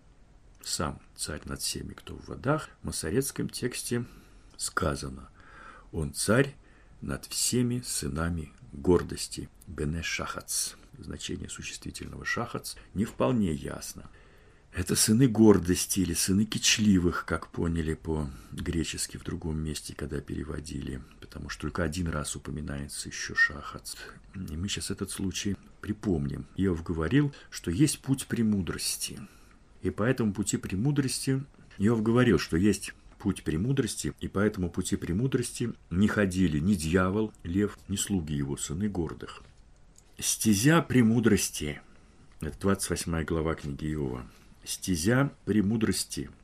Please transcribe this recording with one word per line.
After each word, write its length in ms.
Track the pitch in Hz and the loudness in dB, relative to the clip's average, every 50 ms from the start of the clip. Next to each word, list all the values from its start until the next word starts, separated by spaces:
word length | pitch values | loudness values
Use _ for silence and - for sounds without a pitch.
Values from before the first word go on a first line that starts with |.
| _ - - - - - - - - - - - - | _ -20 -20 -20 -20 -20 -20 -20 -20 -20 -20 -16 -10
сам 380 | - - - 87 73 71 - - - - | -6 -4 -2 -2 -4 -4 -6 -12 -18 -12
царь 260 | - - - 80 73 - | -10 -8 -8 -8 -8 -8
над 140 | - 69 67 | -10 -8 -6
всеми, 340 | - - - - 73 - - | -4 -4 -4 -6 -8 -10 -12
кто 200 | - - - - | -14 -14 -14 -14
в 120 | 73 - - | -14 -12 -12
водах", 420 | 69 69 - 131 151 156 - - - - - | -10 -4 0 0 0 0 -2 -6 -14 -10 -8
в 40 | |
масорецком 600 | 82 80 - - 80 87 127 135 - - - 135 - | -8 -6 -4 -4 -2 0 0 0 -2 -2 -4 -6 -6
тексте 580 | - - - 127 - - - - 120 120 120 - - - - - - - - - - | -4 -4 -6 -6 -4 -6 -6 -4 -2 -4 -4 -6 -10 -18 -20 -20 -20 -20 -20 -20 -10
сказано: 720 | - - - - - - 80 69 67 - 69 65 65 - - - - - - - - - - - - - - | -8 -8 -6 -2 0 0 0 0 -2 -4 -8 -10 -10 -14 -18 -20 -20 -20 -20 -20 -20 -20 -20 -20 -20 -18 -10
"Он 240 | - 82 78 71 - | -6 -4 -4 -4 -4
царь 400 | - - - 104 127 139 139 - - - - - - - - - - | -2 2 4 4 4 4 2 -2 -10 -18 -20 -20 -20 -20 -20 -20 -12
над 260 | - 69 67 - - | -8 -8 -8 -8 -8
всеми 540 | - - - - - - 123 123 120 120 123 123 | -8 -6 -4 -2 0 2 2 2 2 0 -2 -4
сынами 680 | - - - - 71 67 73 82 85 87 82 78 - - - - - - | -4 -6 -4 -4 -4 -2 -2 -2 -2 -2 -2 -6 -8 -12 -18 -20 -18 -14
гордости". 760 | 71 67 92 87 82 76 - 80 - - - - - 73 - - - - | -2 4 6 6 6 4 2 -6 -8 -8 -8 -8 -10 -12 -12 -14 -18 -18
Бене 360 | - - 73 76 73 78 82 78 | -12 -8 -4 -4 -2 -2 -4 -4
Шахац. 720 | - - - 78 - - - - - - - - - - - - - - | -4 -6 -6 -6 -6 -8 -8 -8 -6 -4 -4 -4 -4 -8 -12 -18 -20 -20
Значение 520 | - 85 80 78 - - - - 82 - 85 | -16 -12 -12 -12 -10 -8 -8 -8 -8 -8 -10
существительного 760 | - - - - - - - 80 - - - 69 69 67 69 | -12 -10 -10 -12 -12 -12 -12 -12 -12 -10 -12 -12 -12 -10 -6
"шахац" 520 | - - - 76 - - - - - - - - - - | -6 -4 -4 -4 -4 -6 -8 -8 -10 -12 -14 -16 -8 -4
не 100 | 90 110 | -4 -4
вполне 480 | - - - - 127 131 117 104 87 78 | -2 -2 0 2 2 4 2 2 2 0
ясно. 560 | 69 71 71 71 - - - - - - - - - - - - - - - - - - - - | -2 -4 -6 -8 -8 -10 -12 -14 -14 -16 -18 -20 -20 -20 -20 -20 -20 -20 -20 -20 -20 -20 -10 -6
Это 220 | 92 92 - - | -4 -2 0 2
сыны 320 | - - - 110 117 139 | 2 4 4 6 6 6
гордости 720 | 131 104 107 110 110 101 90 85 85 90 87 - - - 98 | 6 8 10 10 10 10 10 6 2 2 0 0 0 0 0
или 160 | 92 85 82 | 0 0 0
сыны 300 | - - - 95 98 110 | 0 0 2 2 2 2
кичливых, 800 | - - - - - - - 107 107 98 90 85 87 - - - | 2 0 0 2 2 4 6 6 6 6 6 6 4 2 0 -2
как 260 | - 82 80 - - | -2 -4 -4 -4 -6
поняли 440 | - - 92 85 82 82 80 78 80 | -4 -2 -2 0 0 0 0 -2 -2
по-гречески 1200 | - - 80 80 78 76 71 65 - - - - 69 80 87 85 82 76 - - - - - - | -4 -4 -2 -2 -2 -2 -4 -6 -10 -14 -12 -10 -8 -4 -2 0 0 -2 -2 -4 -6 -6 -8 -8
в 80 | - - | -10 -8
другом 340 | - - - - 80 78 78 | -8 -8 -6 -4 -4 -4 -2
месте, 380 | 78 78 73 - - - - | -2 -4 -6 -6 -8 -12 -10
когда 240 | - 76 71 76 73 | -8 -8 -6 -6 -6
переводили, 800 | - - - 80 76 73 78 73 73 73 76 69 69 67 65 65 - - - - | -6 -6 -6 -6 -6 -6 -6 -8 -8 -8 -8 -8 -6 -6 -8 -10 -12 -14 -18 -20
потому 280 | - - - 73 76 73 | -20 -16 -14 -12 -10 -10
что 140 | - - - | -8 -6 -6
только 200 | 78 - - 87 | -4 -2 -2 -2
один 240 | 80 78 92 87 | -2 -2 -2 -2
раз 300 | 82 78 76 71 - - | -2 -2 -2 -4 -6 -6
упоминается 720 | 71 - - 69 76 76 - 71 71 71 71 - - - - | -8 -8 -8 -8 -6 -6 -6 -6 -6 -8 -8 -8 -10 -10 -10
ещё 260 | - - - - - | -8 -8 -8 -4 0
Шахац. 600 | - - - - 71 - - - - - - - - - - - - - - - | 2 2 2 0 -4 -10 -12 -12 -12 -12 -12 -14 -12 -14 -16 -18 -18 -20 -16 -12
И 220 | 98 92 - 76 | -10 -10 -8 -6
мы 120 | 80 90 101 | -6 -4 -4
сейчас 240 | - - - - 98 | -4 -4 -4 -6 -6
этот 180 | - 101 - | -4 -6 -6
случай 460 | - - 95 95 87 - - 101 95 - - - - - | -6 -4 -4 -4 -4 -2 -2 -4 -4 -4 -6 -14 -18 -8
припомним. 640 | - 101 104 - - 110 90 78 71 69 69 69 67 - - | -6 -6 -6 -2 0 0 2 2 2 0 -4 -4 -8 -8 -4
Иов 280 | - 92 98 87 80 82 | 0 2 2 2 0 -2
говорил, 500 | - 87 80 80 78 - 143 147 139 - - - - | -4 -2 0 0 4 4 4 4 4 0 -6 -14 -16
что 240 | - - - - 85 | -14 -8 -4 -2 2
есть 280 | 98 147 151 - - | 4 4 4 4 0
путь 260 | - - 139 139 - - | -2 -2 -2 -2 -2 -2
премудрости. 920 | 113 113 117 107 104 98 90 80 82 87 - - - - - - - - - - - - - - - - - - - - - | 0 2 2 4 2 2 0 -2 -4 -4 -4 -4 -4 -4 -6 -8 -8 -10 -14 -16 -18 -20 -20 -20 -20 -20 -20 -20 -14 -6 -4
И 80 | - | -4
по 140 | - - 101 | -2 0 2
этому 280 | 120 131 - 117 107 95 | 2 2 2 2 0 0
пути 240 | 110 101 - - | 0 -2 -2 -2
премудрости 840 | - - - - 92 113 147 147 143 135 127 - - - 135 135 135 143 - - - - - - - | -2 -2 -4 -2 0 0 2 2 2 0 0 -2 -2 -2 0 0 0 -2 -6 -12 -20 -20 -16 -4 0
Иов 240 | 98 107 120 113 107 | 2 4 4 4 4
говорил, 360 | 113 113 123 123 120 95 73 | 4 6 6 8 8 6 4
что 180 | - - - | 4 2 2
есть 380 | 82 95 107 95 - - - - - - - - - | 4 4 4 4 2 0 -10 -12 -14 -18 -20 -14 -4
путь 240 | - 101 - - - | -2 -2 -2 -2 -2
премудрости, 720 | - 76 80 95 123 139 131 120 104 - - - 76 - - | -2 -2 0 0 2 2 2 0 0 -2 -6 -6 -6 -6 -6
и 80 | - 87 | -8 -6
по 100 | - 95 | 0 0
этому 320 | 104 107 104 98 90 85 | 2 2 2 0 -2 -2
пути 240 | - - 90 - 101 | -2 -4 -4 -2 -2
премудрости 800 | - - - 85 95 123 135 123 123 120 - - - 123 113 - - - - | -2 -2 -2 0 0 0 0 0 -2 -2 -4 -6 -4 -4 -4 -6 -8 -10 -4
не 160 | 82 90 104 | 2 4 4
ходили 540 | 104 - 107 104 95 87 95 92 82 76 73 | 4 4 4 2 2 4 4 4 4 4 2
ни 140 | 76 95 104 | 2 2 2
дьявол, 580 | 87 78 78 82 92 92 92 95 107 110 107 - - - | 2 2 2 4 4 4 4 2 0 -2 -2 -4 -8 -6
лев, 340 | 85 87 98 104 101 - - - - | -2 0 2 2 0 0 -6 -8 -6
ни 80 | 95 | -4
слуги 380 | 101 - - 104 92 78 76 76 | -4 -2 0 0 0 0 0 -2
его, 220 | 71 71 69 69 | -2 -2 -2 -4
сыны 320 | 67 - - 73 85 104 107 | -4 -4 -4 -4 -2 -2 -2
гордых. 540 | 95 92 80 76 - - - - - - - - - - - - - - - - - - - _ - - | -2 -2 -2 -2 -4 -8 -12 -12 -14 -14 -18 -20 -20 -20 -20 -20 -20 -20 -20 -20 -20 -20 -20 _ -12 -4
Стезя 640 | - - - - - 113 107 98 113 147 160 170 | -2 -2 0 2 4 4 4 6 6 6 6 6
премудрости, 1000 | - - - 127 120 110 113 120 110 113 104 92 - - - - 80 76 73 - - - - - - - - - - - - - | 4 6 6 6 8 8 6 6 6 6 6 4 4 0 -4 -4 -4 -4 -6 -8 -12 -18 -20 -20 -20 -20 -20 -20 -20 -20 -14 -10
это 160 | - 76 71 - | -8 -8 -6 -2
двадцать 300 | - 98 98 - - - | 0 0 0 0 0 -2
восьмая 340 | 87 80 - 90 82 80 76 | -2 -2 -2 -2 -2 -2 -2
глава 300 | - 85 80 78 80 78 | 0 0 0 0 0 -2
книги 360 | - - 73 71 67 78 76 76 | -4 -4 -8 -8 -6 -4 -4 -4
Иова, 380 | 76 71 64 62 64 60 57 - - - - - - - | -2 -2 -4 -4 -6 -10 -12 -16 -20 -20 -20 -20 -16 -12
стезя 680 | - - - - - 92 80 80 107 120 127 139 139 - - - | -10 -10 -6 -2 -2 -2 0 2 4 4 4 2 2 -2 -4 -2
премудрости, 840 | - 98 107 95 98 113 117 110 104 - - - - - - 65 65 - - | 0 2 4 4 4 2 2 2 2 0 0 -2 -4 -6 -8 -8 -8 -10 -18